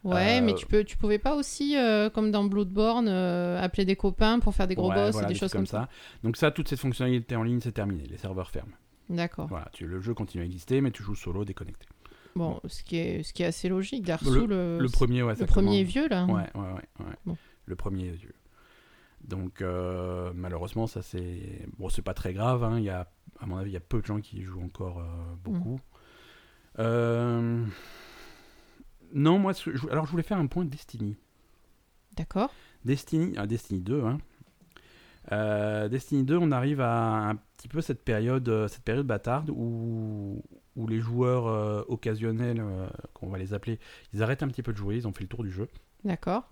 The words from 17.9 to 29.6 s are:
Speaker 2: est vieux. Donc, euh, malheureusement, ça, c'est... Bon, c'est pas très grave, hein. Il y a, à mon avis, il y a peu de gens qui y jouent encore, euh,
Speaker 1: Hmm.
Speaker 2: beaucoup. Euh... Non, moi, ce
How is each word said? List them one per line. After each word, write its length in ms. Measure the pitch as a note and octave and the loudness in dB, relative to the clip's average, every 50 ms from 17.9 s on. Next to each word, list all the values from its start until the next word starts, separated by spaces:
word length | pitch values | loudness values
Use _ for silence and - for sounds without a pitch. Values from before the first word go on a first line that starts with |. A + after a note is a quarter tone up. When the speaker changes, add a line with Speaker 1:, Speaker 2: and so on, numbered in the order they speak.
| G2 F#2+ F#2 | -2 -2 -4
Speaker 2:
est 80 | F2+ F2 | -6 -8
vieux. 180 | F2 - - - _ _ _ _ - - _ - - _ _ - _ _ _ _ - - | -10 -14 -18 -20 _ _ _ _ -20 -20 _ -20 -20 _ _ -20 _ _ _ _ -20 -10
Donc, 380 | - - F#2+ F#2 F2+ - - F#2+ | -8 -6 -6 -6 -6 -6 -4 -4
euh, 680 | F2+ F2+ F2+ F2+ F2+ F2+ F2+ F2+ F#2 F2+ F2+ F2 F2+ F2+ | -2 -2 -2 -2 -2 -4 -4 -4 -4 -4 -4 -6 -6 -6
malheureusement, 500 | F2 F2+ F2+ F2+ E2 F2 - - A2 A2+ | -6 -6 -6 -4 -6 -6 -4 -2 -2 -2
ça, 160 | B2+ - A2 | -2 -4 -10
c'est... 640 | F#2 - - F2+ F2+ F2+ F2+ F2+ F#2+ G2 G2 - - - - - | -10 -8 -8 -8 -6 -6 -8 -10 -10 -12 -12 -12 -12 -14 -12 -8
Bon, 100 | F#2 F#2 | -2 0
c'est 140 | - - - | 0 0 0
pas 100 | F#2 F#2 | -2 -6
très 200 | - - F#2 F#2 | -4 -4 -4 -2
grave, 300 | G2 A2 B2 B2+ B2 A#2+ | 0 0 0 2 2 2
hein. 140 | A2 A2+ | 0 0
Il 60 | A#2 G#2+ | 0 0
y 60 | G2 | 0
a, 160 | F#2 F2+ F2+ - _ _ _ - - - | -2 -4 -6 -8 _ _ _ -20 -16 -10
à 60 | - | -8
mon 100 | F#2+ F2+ | -6 -6
avis, 140 | F#2 F#2+ G2+ | -4 -6 -6
il 20 | F#2+ | -6
y 40 | |
a 20 | F2+ | -8
peu 220 | - _ - A#2 | -6 _ -2 -2
de 40 | - | 0
gens 160 | - G#2 G#2+ | 0 -4 -4
qui 160 | G#2+ - G2+ | -4 -6 -12
y 40 | G2 F#2 | -12 -10
jouent 180 | F#2 F#2 F2+ F2 | -10 -10 -8 -10
encore, 360 | F2+ - - F#2+ F2+ F2 E2+ | -10 -8 -8 -8 -6 -6 -8
euh, 40 | E2+ | -8
Speaker 1:
Hmm. 340 | E2+ E2+ E2+ E2 E2+ E2+ E2+ F2+ | -8 -8 -8 -8 -10 -12 -10 -6
Speaker 2:
beaucoup. 360 | A3+ G3+ F3 F3+ A2 B2+ C3+ - - _ - - - - - - - - - - - _ _ _ _ - - | -4 -4 -4 -2 -4 -6 -8 -10 -16 _ -20 -20 -20 -20 -20 -20 -20 -20 -20 -20 -20 _ _ _ _ -6 -2
Euh... 840 | A2+ A2+ A#2 A#2+ A#2 A#2 A#2 A#2 A#2+ A#2+ A#2 A#2 A#2 A#2 A#2 A#2+ A#2 G#2+ F#2 - - - - - - - - - - - - - - - - - - _ - _ - - - - - - - | 0 2 2 2 2 2 2 2 2 2 2 2 2 2 0 0 0 -2 -6 -8 -16 -18 -20 -20 -20 -20 -20 -20 -20 -20 -20 -20 -20 -20 -20 -20 -20 _ -20 _ -20 -20 -20 -20 -20 -6 0
Non, 260 | C#3 C#3+ D#3 F3+ G3+ | 4 6 8 8 8
moi, 140 | G3 F#3+ F#3 | 6 4 0
ce 160 | - | -2